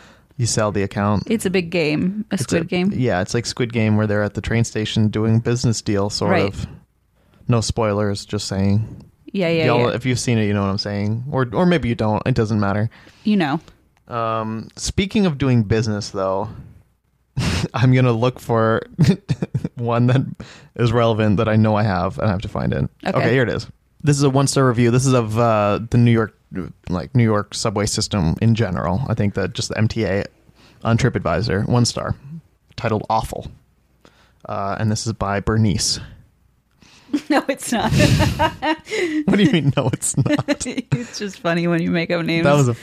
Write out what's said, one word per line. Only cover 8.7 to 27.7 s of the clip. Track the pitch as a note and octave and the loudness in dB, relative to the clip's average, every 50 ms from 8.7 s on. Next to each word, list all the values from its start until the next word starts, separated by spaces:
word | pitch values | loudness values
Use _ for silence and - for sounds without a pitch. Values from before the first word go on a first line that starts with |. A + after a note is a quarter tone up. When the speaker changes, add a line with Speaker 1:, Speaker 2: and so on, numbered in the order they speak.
| G2 G#2+ A2 - - - - - _ _ _ - | 2 2 0 -2 -8 -16 -20 -20 _ _ _ -8
Speaker 2:
Yeah, | - G3 F3+ E3 | -4 -2 0 0
yeah, | E3+ E3 D#3+ - | 0 2 2 2
Speaker 1:
Y'all, | A#2+ A#2+ A#2+ A#2 | 2 2 2 0
Speaker 2:
yeah. | - | 0
Speaker 1:
if | A#2 A#2+ | -2 -2
you've | C3 B2+ A#2 | -2 -2 -2
seen | - - A#2+ A2 | 0 0 2 2
it, | G#2+ | 2
you | G2+ G#2 | 2 2
know | G#2 | 0
what | G2 G2 | 0 0
I'm | G2 G2+ | -2 -2
saying. | - G2+ G2+ G2+ G2+ G#2 A2 A#2 B2 C3+ | -4 -4 -4 -4 -2 -2 -4 -4 -6 -4
Or, | - C3 C3 B2 - | -2 -2 -2 -2 0
or | B2 F3+ | 2 2
maybe | F3+ F3 D#3 A#2+ A#2 | 2 2 2 0 -2
you | A#2 | -2
don't. | - A2+ G#2+ G#2+ G2+ - | 0 0 0 0 0 0
It | - B2+ | 0 0
doesn't | A#2+ A2+ G#2 A2+ G#2 | 0 0 0 2 0
matter. | G#2 G2 G2 G#2 G#2+ A2 - - - - - - - | 0 0 0 0 -2 -2 -4 -10 -20 -20 -14 -6 -2
Speaker 2:
You | G#3+ G#3+ G3+ | 0 2 2
know. | E3+ C#3 C#3 E3 - - - _ _ _ _ _ _ - | 2 0 -2 -4 -6 -8 -20 _ _ _ _ _ _ -10
Speaker 1:
Um, | - A#2 A2+ A2+ A2+ A2+ A2 A2 A2 A2 - - - | -6 -4 -2 -2 -2 -2 -2 -4 -6 -8 -10 -12 -14
speaking | - - - - - G3 G3 - A3 G3 | -10 -8 -6 -2 -2 -2 0 2 2 2
of | F#3 D3 C3 | 2 2 0
doing | C#3+ C3+ B2+ A#2+ A2 | 2 4 4 4 4
business, | F#2+ A2+ A2 G#2+ A2 G#2 G#2 G2+ - | 4 2 0 0 0 -2 -4 -6 -6
though, | - G2+ F#2+ F#2+ F#2+ G2 G#2 G#2+ - - - - - - _ _ _ _ _ _ _ _ _ _ - - | -4 -2 0 0 0 0 -2 -6 -8 -14 -18 -20 -20 -20 _ _ _ _ _ _ _ _ _ _ -6 -4
<laughs> | A#2 - E2+ F2+ - - - | -2 -2 -2 -2 -2 -2 -2
I'm | B2+ A#2 B2+ B2+ | 2 2 4 4
gonna | B2+ B2+ B2+ | 4 4 2
look | A#2 A2 A#2 B2+ B2 - | 2 2 0 0 -2 -2
for | - - A#2 A2+ A2 A2 A2+ - - - - - | -4 -2 0 2 2 2 0 0 -2 -4 -2 2
<laughs> | D#3+ B2+ G3 F#3+ - - C3 - - - - C3 - - - | 2 2 2 2 0 -6 -6 -4 -6 -6 -6 -6 -6 -8 -8
one | - A#2+ A#2 A#2 A#2+ A#2+ B2 | -6 -4 -2 0 2 2 2
that | B2+ C3 - - - - - - - - - - - | 2 2 0 -2 -6 -14 -16 -20 -20 -20 -20 -12 -4
is | - A#2 A#2 | -2 0 2
relevant | A2 A#2+ A#2 A#2 A2+ G#2 A2 G#2+ G#2 F2+ | 2 2 2 2 2 2 2 2 2 2
that | A2+ A2 | 2 2
I | A2 | 4
know | A2 A2 A2 G#2+ | 4 4 4 4
I | G#2 G#2+ | 2 2
have, | A2 F#2+ F2+ F2 G2 - - | 0 0 0 -2 -2 -2 -2
and | - G#2+ | -2 0
I | |
have | F#2 F2+ | 0 -2
to | - G2+ | -4 -6
find | - - - - - | -6 -4 -2 -2 -2
it. | C2+ - - _ _ - | -2 -4 -4 _ _ -6
Speaker 2:
Okay. | - F#3+ - | -4 -2 0
Speaker 1:
Okay, | - - | 2 2
here | A#2 C3+ B2 | 2 2 2
it | G#2 | 0
is. | B1+ - - - - _ _ _ _ _ - | -2 -4 -6 -10 -16 _ _ _ _ _ 0
This | D3 C#3+ C#3 | 0 2 4
is | C#3+ | 4
a | C#3 | 4
one-star | C3 C#3 C#3 C3+ - D3 C3+ B2+ | 4 4 2 2 2 2 2 4
review. | A#2 A2+ B2 A#2 | 4 4 4 4
This | A#2 B2+ B2+ | 4 4 4
is | C#3 B2+ | 4 4
of, | B2 A#2 G#2+ G#2+ A2+ | 2 2 0 0 2
uh, | A#2+ A#2 A2 G#2+ G#2 G2+ G#2 D#2 A2+ A#2 | 2 2 4 2 2 2 0 -2 -2 0
the | - B2 | 2 4
New | A#2+ A#2+ | 6 6
York, | A#2 A2+ A2 G2 - _ _ - - F#2+ E2 - - _ - - | 6 4 2 0 -4 _ _ -14 -10 -10 -10 -10 -12 _ -8 -6
like, | F2 F2+ - - - | -4 -4 -4 0 2
New | B2+ A#2 | 2 4
York | A2 G#2+ G#2 G2+ - - | 4 2 0 -2 -4 -6
subway | - - A#2 | -4 -4 -2